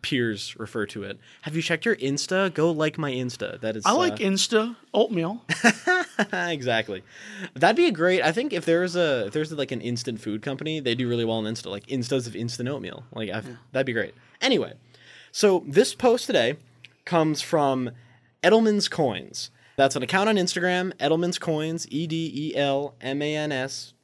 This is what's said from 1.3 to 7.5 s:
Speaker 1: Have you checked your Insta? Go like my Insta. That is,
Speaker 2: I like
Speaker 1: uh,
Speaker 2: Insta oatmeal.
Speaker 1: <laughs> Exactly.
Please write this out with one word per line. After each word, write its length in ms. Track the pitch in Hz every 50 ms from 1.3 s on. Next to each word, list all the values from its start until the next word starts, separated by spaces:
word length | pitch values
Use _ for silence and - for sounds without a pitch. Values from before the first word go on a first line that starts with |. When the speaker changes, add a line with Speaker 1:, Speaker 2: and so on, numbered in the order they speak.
| - _
Speaker 1:
Have 120 | - 151 151
you 40 | 165
checked 240 | 160 - 170 160 -
your 120 | 233 214
Insta? 560 | - 127 135 139 139 - - 185 190 196 190 156
Go 160 | 151 156 170
like 260 | 165 151 156 156 156
my 140 | - 156 143
Insta. 500 | 127 127 127 123 120 - 107 92 - 120
That 160 | 117 110 110
is, 80 | 110 104
Speaker 2:
I 80 | 180
like 220 | 226 320 359 349 -
Speaker 1:
uh, 20 |
Speaker 2:
Insta 600 | 214 220 196 190 196 - - 233 214 220 240 233 - _ _
oatmeal. 500 | - 208 220 - 226 170 165 170 214 240 _ - - -
Speaker 1:
<laughs> 340 | - 233 - - - 359 359 370 349 - - - 202 -
Exactly. 720 | - 180 175 175 165 147 123 127 117 113 107 107 98 95 - - - - - - - 202 190 -